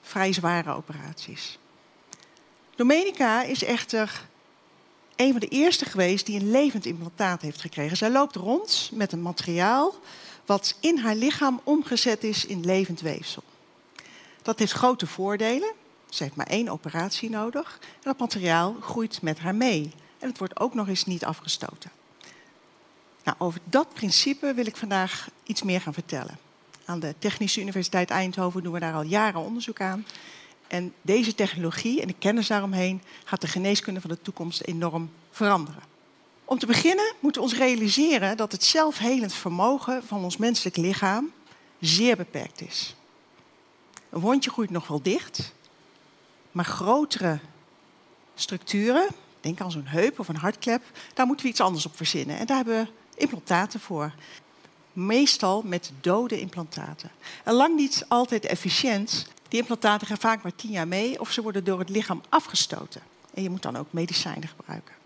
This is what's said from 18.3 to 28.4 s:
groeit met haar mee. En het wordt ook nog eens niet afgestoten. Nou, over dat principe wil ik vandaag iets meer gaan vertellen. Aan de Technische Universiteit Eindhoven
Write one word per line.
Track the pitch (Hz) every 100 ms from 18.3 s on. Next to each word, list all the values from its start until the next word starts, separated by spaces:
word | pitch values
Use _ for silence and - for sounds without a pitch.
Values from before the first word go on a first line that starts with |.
| 214 180 165 175 220
groeit | - 233 220 -
met | 160 156
haar | 165
mee. | 214 254 180 151 - - _
En | 254
het | 240
wordt | 190 -
ook | 240
nog | 233 196
eens | 185
niet | - 175
afgestoten. | - 156 - - - - - _ _ _ - - - _ _ _ _ _ _ _
Nou, | - -
over | 180 165
dat | - 262 -
principe | - 208 - - 277 285
wil | 254 226
ik | -
vandaag | 214 196 185 - - _
iets | - 226
meer | 202 185
gaan | 170
vertellen. | 147 - 143 - - _ _ _ -
Aan | - 175
de | 156 151
Technische | 208 - 202 -
Universiteit | 196 190 180 185 180
Eindhoven | - 185 180